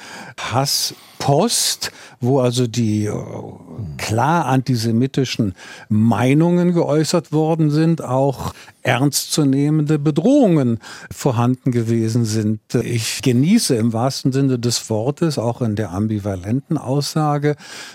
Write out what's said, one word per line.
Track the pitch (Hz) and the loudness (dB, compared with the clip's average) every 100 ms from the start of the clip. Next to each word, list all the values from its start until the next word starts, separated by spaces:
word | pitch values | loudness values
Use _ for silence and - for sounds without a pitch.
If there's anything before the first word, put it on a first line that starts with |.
| - - - - | -12 -18 -16 -12
Hasspost, | - 123 143 - - - - - - 139 233 - - - - - - - | -4 -2 0 -2 -4 -8 -20 -6 2 2 2 0 -2 -4 -8 -12 -20 -4
wo | 120 139 | 0 2
also | 127 123 123 | 2 0 -2
die, | 113 113 107 104 | 0 0 0 -2
äh, | 90 - - - - - - 90 69 | -4 -8 -12 -14 -16 -16 -12 -12 -10
klar | - 110 135 170 131 | -4 0 2 2 2
antisemitischen | 131 123 120 113 113 135 - 131 - 104 - - - - | 2 2 0 2 2 2 0 -2 0 -2 -2 -18 -20 -2
Meinungen | 107 113 104 127 147 170 175 175 | 2 4 4 4 4 4 4 2
geäußert | 175 135 147 156 175 156 | 2 2 0 2 -2 0
worden | 151 156 165 151 | -2 0 2 2
sind, | 147 160 165 | 2 2 0
auch | 131 127 139 131 95 - - _ | -2 0 0 -2 -10 -10 -20 _
ernstzunehmende | - 123 143 - - - 143 135 143 156 147 156 | -2 2 2 0 -4 0 2 2 2 0 0 0
Bedrohungen | 147 151 190 294 226 160 123 113 - - - | 0 2 4 4 6 4 2 -2 -6 -20 -18
vorhanden | - 147 117 120 127 139 | -4 -2 2 0 0 0
gewesen | 120 113 117 110 117 | -2 0 0 0 0
sind. | 113 110 107 110 _ 127 | 0 0 -2 -2 _ -4
Ich | 117 120 110 - | -2 -4 -4 -2
genieße | 135 120 151 226 - 120 | 0 2 4 2 2 0
im | 117 | 0
wahrsten | 113 131 - 139 | 0 -2 -2 -2
Sinne | 131 139 127 | 0 0 0
des | 120 - - | -2 -4 -4
Wortes, | 107 117 151 165 135 | -2 -2 -2 -2 0
auch | 113 117 | -4 -2
in | 117 104 | -2 -2
der | 107 | -4
ambivalenten | 90 110 107 101 95 90 127 - 147 | -2 -2 -2 -4 -6 -2 -4 -2 -6
Aussage, | - 143 143 165 151 147 147 147 - - - | -2 -2 -2 -2 0 0 -2 -4 -10 -18 -18